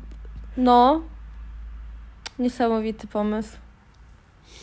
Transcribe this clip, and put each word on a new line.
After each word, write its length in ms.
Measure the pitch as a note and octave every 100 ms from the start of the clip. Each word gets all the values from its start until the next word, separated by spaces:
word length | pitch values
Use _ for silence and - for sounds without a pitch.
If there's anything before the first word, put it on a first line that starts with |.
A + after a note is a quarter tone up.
| - - - - - -
no, 440 | B3 A#3+ B3 D#4+ D#4+ - - - - - - - - - - - - -
niesamowity 680 | B3 - A#3 A3 A3 A3 G#3+
pomysł. 500 | G#3+ G#3+ G#3+ A3 - - - - - - - _ _ - -